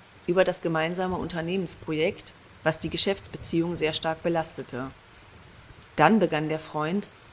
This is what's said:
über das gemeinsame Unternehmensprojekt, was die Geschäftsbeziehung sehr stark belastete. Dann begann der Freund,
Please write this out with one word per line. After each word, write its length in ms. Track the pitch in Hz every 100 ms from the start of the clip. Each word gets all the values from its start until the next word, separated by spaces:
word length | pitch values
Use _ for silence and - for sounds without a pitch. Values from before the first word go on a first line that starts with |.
| - - -
über 180 | 180
das 180 | 180 175
gemeinsame 540 | 170 160 160 180 185 180
Unternehmensprojekt, 1160 | 175 170 165 190 170 - - 156 170 - - - - -
was 180 | 160 156
die 80 | 165
Geschäftsbeziehung 880 | - 196 196 - 151 - 170 170 170
sehr 160 | 156
stark 300 | 156 160 160
belastete. 680 | 170 165 156 - 127 123 135 - - - - - - - - - - -
Dann 220 | 156 220
begann 300 | 170 156 156
der 120 | 156
Freund, 500 | - 151 151 196 202 - -